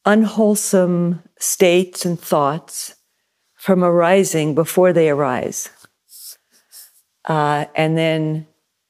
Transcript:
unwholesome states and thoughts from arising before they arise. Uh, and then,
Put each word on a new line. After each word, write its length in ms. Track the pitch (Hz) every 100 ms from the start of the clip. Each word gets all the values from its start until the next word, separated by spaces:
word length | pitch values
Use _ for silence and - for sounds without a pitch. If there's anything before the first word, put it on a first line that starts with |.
| 196
unwholesome 1160 | 214 208 220 214 202 - 190 180 175 175 170 - -
states 680 | - - 180 175 185 - 180
and 140 | 170
thoughts 760 | - 160 139 160 - - - - _ _ _ _ _ _
from 280 | - 185
arising 680 | 180 175 170 196 180 160 151
before 380 | 143 160 - 180
they 180 | 170 160
arise. 600 | 143 139 120 - - - _ _ _ _ - - - _ _ _ - - _ _ _ -
Uh, 400 | 156 147 147 151 -
and 220 | 160 160
then, 480 | 160 160 156 156 156 _ _ _